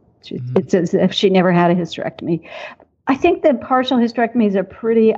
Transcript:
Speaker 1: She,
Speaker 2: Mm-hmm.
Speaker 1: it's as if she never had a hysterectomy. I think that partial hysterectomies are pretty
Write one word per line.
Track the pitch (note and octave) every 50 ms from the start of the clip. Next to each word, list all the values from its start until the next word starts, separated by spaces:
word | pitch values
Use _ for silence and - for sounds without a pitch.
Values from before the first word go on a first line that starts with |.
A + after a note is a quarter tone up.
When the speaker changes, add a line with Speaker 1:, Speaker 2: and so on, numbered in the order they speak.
| _ _ _ _ _
Speaker 1:
She, | - - -
Speaker 2:
Mm-hmm. | B2 B2 B2+ G3
Speaker 1:
it's | - - -
as | F#3+ E3 E3+ -
if | F3 F3 F#3 -
she | - - G3
never | F#3 F#3+ F3 F#3 F3
had | F3 F3 F3
a | F3
hysterectomy. | F3 E3+ D#3+ - - - - - - - C#3 E3+ D#3+ - - - - - - - _ _ _ _ _ _ -
I | C4+
think | - - E4+ F4 - -
that | D#4+ C4 A3+
partial | - - C4 B3+ C4 C4 C4+ B3
hysterectomies | A#3 A#3 A#3 - A#3 A3+ A#3 B3 A3 G#3 F#3+
are | G3 F#3
pretty | F#3 - - - A3+ A3+ A3+ A3 A3 A3